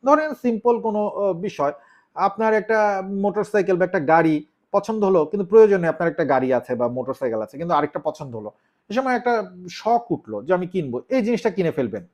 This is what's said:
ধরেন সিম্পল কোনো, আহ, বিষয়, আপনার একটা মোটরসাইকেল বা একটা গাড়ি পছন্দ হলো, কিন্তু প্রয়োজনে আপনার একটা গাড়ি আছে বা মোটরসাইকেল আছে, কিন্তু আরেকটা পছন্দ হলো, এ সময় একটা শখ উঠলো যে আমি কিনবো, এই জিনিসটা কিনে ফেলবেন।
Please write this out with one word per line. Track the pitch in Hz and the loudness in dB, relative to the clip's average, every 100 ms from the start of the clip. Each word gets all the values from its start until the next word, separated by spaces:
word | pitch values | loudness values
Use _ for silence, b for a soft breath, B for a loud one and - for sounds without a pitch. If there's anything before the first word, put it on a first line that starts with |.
ধরেন | 254 302 311 | 2 2 0
সিম্পল | 269 247 226 240 233 | -4 -4 0 0 0
কোনো, | 226 208 208 | -2 -2 -4
আহ, | - 202 | -2 -4
বিষয়, | 170 196 - 143 147 b b b - | -2 -8 -4 -4 -4 b b b -2
আপনার | 190 196 220 | -2 0 0
একটা | 220 214 220 208 196 190 196 | 0 2 2 2 0 -4 -2
মোটরসাইকেল | 202 202 202 208 180 180 | -2 -2 0 0 2 2
বা | 180 | 2
একটা | 190 | 0
গাড়ি | 143 160 165 151 - _ _ | 4 4 4 0 -4 _ _
পছন্দ | 202 196 220 | -2 -2 -2
হলো, | 196 185 151 | 2 4 2
কিন্তু | 202 180 | -2 4
প্রয়োজনে | 220 214 196 170 | 8 8 6 2
আপনার | 156 170 | 0 -2
একটা | 156 151 | 0 2
গাড়ি | 135 127 | 2 2
আছে | 127 123 120 | 0 0 -2
বা | 120 | -2
মোটরসাইকেল | 123 123 135 131 110 | -2 -6 -4 -4 -4
আছে, | 107 139 | -6 -8
কিন্তু | 170 | 0
আরেকটা | 156 147 165 | 0 0 -4
পছন্দ | 175 202 143 113 | -6 -8 -12 -12
হলো, | 104 _ _ _ _ | -12 _ _ _ _
এ | |
সময় | 208 262 247 | -4 -2 -2
একটা | 247 233 190 180 180 | 0 -2 -2 -12 -16
শখ | - 214 233 233 156 | -8 0 0 0 -6
উঠলো | - 104 131 | -6 -10 -2
যে | |
আমি | 180 180 | -2 0
কিনবো, | 190 143 120 - | -6 -4 -8 -2
এই | 262 | -2
জিনিসটা | 214 226 226 | 0 0 -2
কিনে | 196 170 | -2 -2
ফেলবেন। | 151 123 98 - | -2 -4 -6 -14